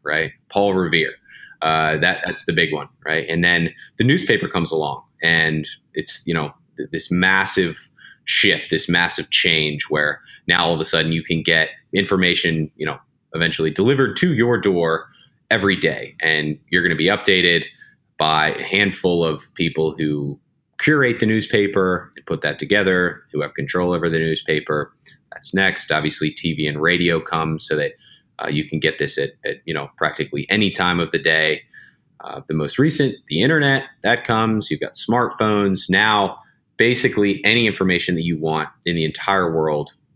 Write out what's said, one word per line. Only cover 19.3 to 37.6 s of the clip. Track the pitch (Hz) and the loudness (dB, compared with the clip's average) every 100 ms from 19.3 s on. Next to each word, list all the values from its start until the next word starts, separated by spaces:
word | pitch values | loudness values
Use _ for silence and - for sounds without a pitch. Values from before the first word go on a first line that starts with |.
| 76 - - | -2 -8 -4
people | 82 76 80 76 | -2 0 -2 -2
who | 76 73 71 71 _ _ _ - | -4 -2 -6 -10 _ _ _ -2
curate | - 151 127 117 | 2 4 2 2
the | 110 | 0
newspaper | 110 - 110 101 101 92 90 - - | 0 0 0 2 2 0 -2 -6 -14
and | - | -8
put | 80 | -4
that | 76 76 | -4 -4
together, | 76 101 95 90 90 80 _ | 0 2 2 2 0 -4 _
who | 76 | -6
have | 73 | -6
control | - 71 90 90 | -6 -4 -2 0
over | 87 82 | 0 0
the | 80 | 0
newspaper. | 80 78 - 76 - 76 73 _ - - - | -2 -2 -2 -2 -2 -4 -6 _ -20 -20 -20
That's | - - | -14 -4
next. | 92 95 90 - | 0 0 0 -2
Obviously, | 76 76 - 78 | -2 -2 -2 -4
T | - 85 | -4 -4
V | 76 76 | -2 -4
and | 73 | 0
radio | 82 87 87 82 | 0 2 2 0
come | - 82 80 78 | -2 -4 -2 -4
so | - 76 | -4 -2
that, | 71 - _ _ _ - | -4 -8 _ _ _ -10
uh, | 73 | -6
you | 73 76 | -4 -4
can | 78 | -2
get | 78 - | -2 -2
this | 73 - | -4 -2
at, | 69 - - | -4 -6 -10
at, | 73 82 | -8 -8
you | |
know, | 76 71 - | -8 -8 -4
practically | 78 - 76 73 73 | -4 -2 -6 -6 -2
any | 104 98 | 0 0
time | - 90 87 | 0 0 0
of | 80 | 0
the | 80 | 0
day. | 80 80 78 76 - - - _ _ - | 2 2 2 -2 -8 -20 -20 _ _ -18
Uh, | - 69 - | -14 -12 -6
the | |
most | 80 73 - | -4 -2 2
recent, | 156 151 135 - - | 2 2 0 -2 -4
the | 78 | 0
internet, | 127 160 139 135 - _ | 2 4 2 2 -2 _
that | 104 123 - | 0 0 0
comes. | 110 110 110 98 | 0 2 0 -2
You've | 78 | -4
got | - | -6
smartphones. | - - 120 117 - 110 104 101 95 - | -6 -2 0 0 0 0 2 2 0 0
Now, | 95 107 104 95 - - _ _ - | 2 4 4 2 -4 -20 _ _ 0
basically | 117 123 123 - 104 95 104 | 2 2 0 2 0 2 2
any | 117 | 4